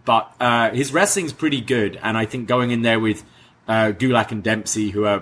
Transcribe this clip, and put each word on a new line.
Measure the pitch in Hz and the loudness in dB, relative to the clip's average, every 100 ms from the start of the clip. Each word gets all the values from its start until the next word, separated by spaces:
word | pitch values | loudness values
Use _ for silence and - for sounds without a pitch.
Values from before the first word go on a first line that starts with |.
but, | - 113 - - | 0 0 0 -2
uh, | 120 120 113 | 0 2 2
his | 117 127 | 0 0
wrestling's | 156 202 202 160 | 2 2 0 -4
pretty | - 156 139 | -4 -2 -2
good. | 110 120 101 92 | -2 0 0 -2
And | 107 113 | -4 -2
I | 110 | -2
think | 131 113 | -4 -2
going | 123 123 | 0 2
in | 117 | 0
there | 117 113 | 2 2
with, | 110 104 - - - _ - | 0 -2 -8 -20 -20 _ -2
uh, | 110 110 | 2 2
Gulak | 92 127 117 107 | 0 2 2 0
and | 110 | -2
Dempsey, | 104 110 98 107 104 | -2 -2 -2 -4 -2
who | 101 104 | 0 0
are | 98 | 0